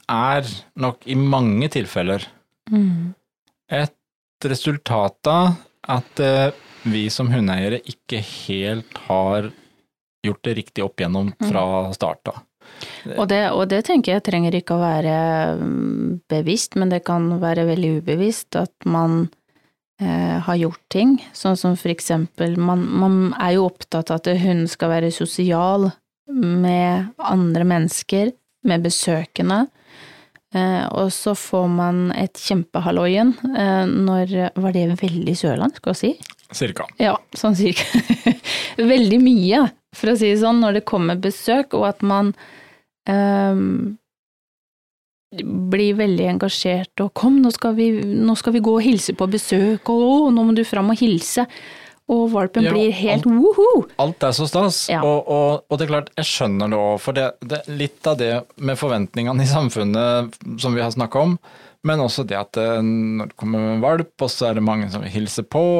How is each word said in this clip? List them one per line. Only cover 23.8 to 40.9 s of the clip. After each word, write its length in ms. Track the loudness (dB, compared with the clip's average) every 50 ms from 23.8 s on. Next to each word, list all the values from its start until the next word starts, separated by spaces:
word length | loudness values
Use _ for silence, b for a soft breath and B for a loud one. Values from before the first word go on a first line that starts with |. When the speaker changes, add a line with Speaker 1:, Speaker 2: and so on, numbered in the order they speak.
| -12 -6 -6 -4 -4 -2
Speaker 2:
av 60 | -4
at 80 | -4 -2
hunden 420 | -2 -2 0 0 0 0 0 0 -2
skal 200 | -4 -2 -2 0
være 220 | 0 0 0 -2
sosial 800 | -2 -4 -6 -6 -4 -2 0 0 2 2 2 2 2 2 0 0 -2 _ _ _ _ _ _
med 800 | -6 -2 -2 0 2 2 2 2 2 2 2 2 2 0 -2 -4 -6 -8 -6
andre 440 | -4 0 2 2 2 2 2 2 2
mennesker, 680 | 2 2 2 0 0 -2 -6 -6 -2 -2 0 0 -2 -4 _ _ _ _ _ -2
med 200 | 0 0 0 0
besøkende. 840 | 0 -2 -2 -2 0 -2 -2 -4 -6 -6 -4 -2 0 2 0 0 -2 B B B B B B B B B B B B B B B _ -2
Eh, 340 | -2 0 0 0 -2 -2 -4
og 200 | -2 -2 -2 -2
så 240 | -2 -4 -2 -2 -4
får 340 | -4 -4 -2 -2 0 2 2
man 420 | 2 2 0 0 0 0 0 -2 -2
et 200 | -2 -4 -4 -6
kjempehalloien, 1040 | -8 -4 -2 -2 -2 -2 _ -4 -4 -2 0 0 0 0 2 2 4 2 2 2 0 -4 -4 -2
eh, 300 | 0 0 2 2 2 0
når, 680 | 0 0 0 2 2 2 0 0 0 0 -2 -2 -2 -2
var 160 | -2 -2 0
det 260 | 0 0 0 0 0 0
veldig 360 | -2 -2 -2 -2 -2 -2 -2
sørlandsk 460 | -2 0 -2 0 0 0 -2 -2 -4
å 140 | -6 -4 -4
si? 220 | -2 -2 -2 -2 -4 -10 -20 -20 _ _ -12
Speaker 1:
Cirka. 340 | -6 -4 -4 -4 -4 -8 -10 -10 -4
Speaker 2:
Ja, 200 | 0 0 0 0 -2 -6 _ -10
sånn 200 | -2 0 2 2
cirka. 300 | 2 2 0 0 -2 -4
<laughs> 920 | 0 0 0 2 2 -2 0 2 0 0 0 -2 -8 -8 -8 -8 -8 -4
Veldig 420 | 0 4 4 6 6 6 6 6 6
mye, 500 | 6 6 6 6 4 4 4 4 4 2 0 _ _ _ -10
for 140 | -2 0
å 100 | 0 2
si 160 | 4 4 4 4
det 60 | 4
sånn, 180 | 4 4 4 4
når 140 | 4 4 2
det 120 | 0 -2
kommer 300 | 0